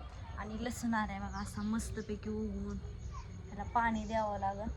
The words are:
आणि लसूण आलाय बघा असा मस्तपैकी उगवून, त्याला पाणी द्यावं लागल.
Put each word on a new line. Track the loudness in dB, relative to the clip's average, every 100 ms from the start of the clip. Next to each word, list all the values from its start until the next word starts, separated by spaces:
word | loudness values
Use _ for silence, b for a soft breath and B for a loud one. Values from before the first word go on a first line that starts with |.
| -10 -10 -8 -6
आणि | -4 -2
लसूण | -2 0 2
आलाय | 4 4 0
बघा | -2 -2
असा | -2 -2
मस्तपैकी | 2 2 0 -4 -2 -4 -2
उगवून, | -2 -2 -2 -2 -4 -6 -6 -6 -6 -6 -8 -8
त्याला | -4
पाणी | 2 4 6 4
द्यावं | 4 4 4 4
लागल. | 2 2 -2